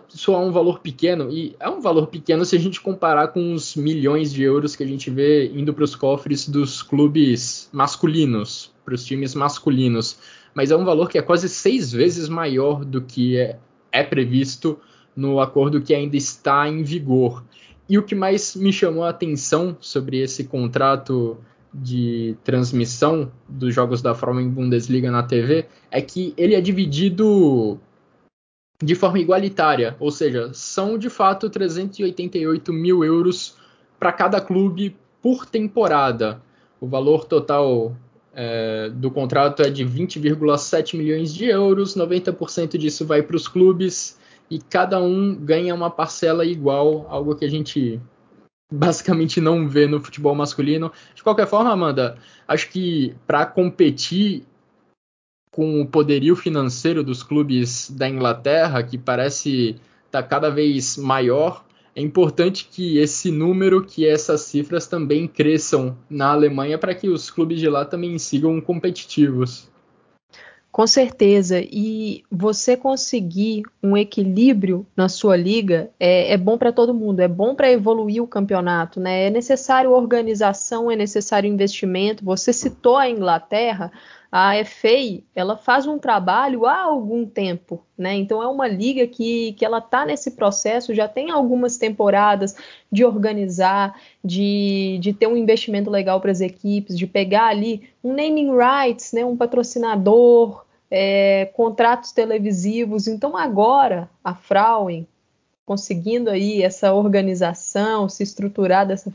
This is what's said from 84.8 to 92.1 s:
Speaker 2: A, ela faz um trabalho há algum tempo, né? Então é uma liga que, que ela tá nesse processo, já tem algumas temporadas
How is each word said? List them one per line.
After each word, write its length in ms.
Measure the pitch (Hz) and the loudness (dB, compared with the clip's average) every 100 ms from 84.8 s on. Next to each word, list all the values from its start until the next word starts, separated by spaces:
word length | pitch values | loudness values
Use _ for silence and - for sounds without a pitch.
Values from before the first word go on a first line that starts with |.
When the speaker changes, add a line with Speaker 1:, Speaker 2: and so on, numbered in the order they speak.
| 220 | 2
Speaker 2:
A, 500 | 254 254 185 - - | 4 2 -6 -10 -6
ela 200 | 185 220 | -4 -2
faz 280 | - 262 277 | 2 2 2
um 140 | 302 | -4
trabalho 640 | 277 214 180 202 277 247 240 | 0 0 2 0 0 2 2
há 180 | 339 | 2
algum 420 | 359 294 208 233 220 | 0 -2 -2 -4 -4
tempo, 580 | - 196 175 - 170 _ - | -4 -4 -4 -8 -14 _ -8
né? 180 | 185 196 | -4 -2
Então 260 | 196 220 | -2 -2
é 60 | 240 | -2
uma 180 | 277 254 | -2 -2
liga 400 | 190 233 262 240 | 0 0 0 0
que, 460 | - 226 233 226 | -2 -4 -2 -4
que 140 | 208 220 | -2 -2
ela 160 | 226 | -2
tá 240 | 226 247 302 | -2 -2 -2
nesse 260 | 294 - | -4 -6
processo, 640 | - 202 202 208 233 240 220 | -2 0 0 0 -2 -2 -2
já 100 | 214 | -2
tem 240 | 214 302 | -4 -2
algumas 460 | 311 247 247 247 240 | 0 0 0 -2 -2
temporadas 800 | 220 214 208 | -2 0 2